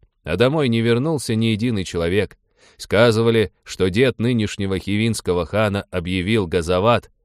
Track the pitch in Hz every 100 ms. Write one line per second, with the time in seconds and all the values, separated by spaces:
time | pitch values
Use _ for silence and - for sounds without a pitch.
0 | _ _ - 87 127 156 131 113 113 117
1 | 156 147 - 110 113 104 123 104 87 87
2 | 85 101 92 - _ _ _ _ - 95
3 | 120 110 117 113 95 _ - - 92 98
4 | 131 - 117 117 104 - 98 92 - 104
5 | 117 107 - 90 80 104 107 101 - 92
6 | 85 92 90 113 87 87 82 90 110 107
7 | - _